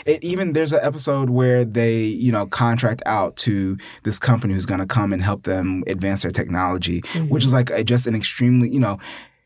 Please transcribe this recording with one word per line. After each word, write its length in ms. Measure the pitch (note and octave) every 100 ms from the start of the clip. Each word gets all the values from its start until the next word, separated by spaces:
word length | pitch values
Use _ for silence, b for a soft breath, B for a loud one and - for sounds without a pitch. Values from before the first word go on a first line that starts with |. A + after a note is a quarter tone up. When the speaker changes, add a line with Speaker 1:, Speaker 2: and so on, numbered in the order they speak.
Speaker 1:
It 200 | B D#3
even, 300 | E3+ F#3 F#3
there's 180 | D#3 D#3
an 80 | D3+
episode 480 | C#3+ D3 D3 C#3 C3
where 340 | B2 B2+ B2
they, 380 | A#2 A2+ A#2 A2+
you 300 | A2 G#2+ B2
know, 140 | G#2+ G2
contract 540 | - A#2+ A#2 A#2+ A#2 -
out 300 | G#2+ F2+ -
to 420 | B2 G2+ F#2+ F#2+ B B
this 160 | A2 G#2+
company 360 | - A#2 G2+
who's 120 | F#2+ F#2+
gonna 200 | F#2 F#2+
come 260 | A#2+ G2+
and 100 | F#2+
help 220 | F#2+ G2
them 400 | - F#2+ F#2 F#2 -
advance 360 | F#2+ G2 F#2+
their 100 | F2
technology, 680 | F#2+ F#2+ F2 F#2 F#2 F2 F2
Speaker 2:
Mm-hmm. 260 | - E3+ D#3
Speaker 1:
which 160 | C3
is, 80 | C3+
like, 180 | B2+ B2
a, 140 | G2+
just 240 | A2 B2 A#2+
an 80 | A2
extremely, 520 | G2+ - B2 B2+ A#2
you 120 | C#3
know, 180 | A2+ G2 B B B B